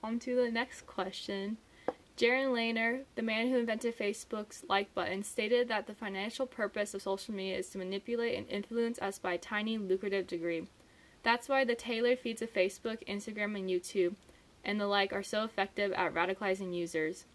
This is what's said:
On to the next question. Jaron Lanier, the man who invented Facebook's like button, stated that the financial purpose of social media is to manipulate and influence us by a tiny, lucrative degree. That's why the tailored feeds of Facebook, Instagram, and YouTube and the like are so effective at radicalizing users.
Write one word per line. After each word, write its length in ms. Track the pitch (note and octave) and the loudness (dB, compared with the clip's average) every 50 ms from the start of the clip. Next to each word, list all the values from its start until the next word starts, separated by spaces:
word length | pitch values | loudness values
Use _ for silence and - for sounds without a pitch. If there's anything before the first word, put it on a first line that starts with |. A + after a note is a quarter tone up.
On 180 | - A3 A3+ A#3+ | -4 -2 -2 -2
to 160 | - B3+ B3 | -2 2 2
the 140 | B3 B3 A#3 | 2 2 2
next 380 | A3+ A3+ B3 B3+ - - - - | 2 0 -2 -2 -4 -18 -18 -10
question. 680 | - - F#3 F#3 G3 - - - G3 G3 G3 G3+ A3+ A3 - _ - - - - - - - _ - - | -6 -4 -4 -4 -6 -8 -6 -4 -4 -2 -2 -4 -4 -6 -8 _ -20 -4 -4 -4 -4 -4 -16 _ 0 4
Jaron 360 | A#3+ A#3 B3 C4 C4+ C4+ B3+ | 4 6 6 6 4 4 4
Lanier, 520 | A#3 A3+ A3+ A#3 A3+ A3+ A3+ A#3+ C4 C4+ - _ | 2 2 2 2 2 2 2 2 0 -4 -6 _
the 60 | - | -2
man 280 | A3+ A3+ A3 A3 A3+ B3+ | 0 0 2 2 2 4
who 80 | C4 B3 | 4 4
invented 400 | A#3 A3+ A3 A3+ - A#3 A#3 - | 4 2 0 0 0 -2 -2 0
Facebook's 680 | A3 G3+ A3 - - - - G#3+ G#3 - - - - - | -2 -2 -2 -2 -6 -6 -6 -6 -6 -8 -12 -16 -2 2
like 260 | G3+ G3 G3+ G3+ - | 2 2 2 0 -2
button, 260 | - F3 - F3+ G3 | -2 -2 0 -2 -2
stated 460 | G3+ - - - G#3+ G#3+ A#3+ A#3+ B3 A#3+ | -4 -4 -2 -2 2 4 4 4 4 4
that 180 | A3 G#3+ - | 0 -2 -2
the 80 | - G#3 | -4 -10
financial 540 | - A3+ G3+ G3 F#3+ G3 A3 - - C4+ B3+ | -8 -8 -6 -4 -4 -4 -4 -2 -4 -4 -4
purpose 460 | - - G#3+ G3+ - G#3+ G3+ G#3 - | -2 -2 -4 -2 0 -2 -2 -2 -2
of 80 | G3 | -6
social 340 | - G3+ G3 G3 - - A3 | -2 -2 -2 -2 -4 -6 -6
media 220 | G3 F#3+ F#3+ F#3 F#3+ | -4 -4 -2 -2 -4
is 120 | F#3 - | -4 -6
to 80 | - G3 | -6 -6
manipulate 600 | F#3 F#3 F#3+ G3+ - - A#3 A#3 A#3 A#3 A#3 - | -4 -4 -4 -4 -2 -2 -2 0 0 0 0 -2
and 100 | G3+ - | -4 -4
influence 500 | - G3+ G3+ - A3+ A#3 A#3 A#3 A#3+ - | -4 -6 -4 -2 -2 0 0 0 -2 -2
us 200 | - G3 G3 - | -4 -4 -4 -2
by 140 | - F#3+ F3 | -2 -2 -2
a 40 | F3 | -2
tiny, 400 | - - A3 G#3 G#3+ A3 A3+ A3 | -4 -2 -2 -2 0 0 -2 -2
lucrative 480 | G3+ F#3 F#3 F#3+ G#3 G3+ G3 G3 F3+ | 2 2 0 2 2 0 0 0 -2
degree. 400 | F#3 F#3+ E3+ E3 E3+ E3 E3 E3+ - _ _ - - - - - - - - | -2 -4 -2 -2 0 -2 -2 -4 -8 _ _ -20 -20 -20 -20 -20 -20 -20 -2
That's 280 | - A3+ A#3 B3 - - | 2 2 2 2 2 2
why 160 | C#4 C4+ C4+ | 2 2 4
the 100 | A#3 A#3 | 4 0
tailored 440 | A#3 - A3+ A#3+ A3+ A#3+ A#3+ B3+ B3+ | -2 -2 -4 -2 2 4 4 4 2
feeds 220 | - A#3 A3+ - | 2 -6 -4 -4
of 120 | A3+ A3 - | -6 -4 2
Facebook, 520 | G3+ F#3 G3 - - - A3+ A3 A3+ - | 2 2 2 2 -4 -6 -6 -6 -6 -6
Instagram, 520 | - G3 G3+ G#3 - G#3+ G#3 G#3 G3+ G#3+ G3+ | -6 -6 -6 -6 -8 -4 -4 -4 -2 -2 -4
and 120 | F#3+ F#3 | -2 0
YouTube 460 | F#3 F3+ F3 - - G3+ F3+ F3 G3+ - - - - - - - - - - | 0 0 -2 -2 2 4 4 4 2 -2 -14 -20 -20 -20 -20 -20 -20 -10 -4
and 160 | - G3+ G#3 | -2 0 0
the 80 | G3+ G3+ | 2 4
like 240 | G3+ G3+ G3 G3 | 4 4 4 2
are 120 | - G3+ G3 | 0 -4 -4
so 200 | - - G#3+ A3 | -2 -2 -2 -2
effective 480 | A3 - - G3 G3 - - G3+ G3+ F#3 | -2 0 -2 -2 -2 0 0 0 0 2
at 200 | - F#3 E3 - | 2 0 2 2
radicalizing 600 | E3 E3+ F3+ F#3+ F#3 G#3+ G3 F#3+ F#3+ G3 F#3 F3 | 2 2 2 0 -2 0 0 0 0 -2 -4 -2
users. 520 | F3 E3+ E3 - D#3+ D#3 D#3 F#3 - - - | -4 -4 -2 -2 -2 -2 -2 -4 -6 -12 -20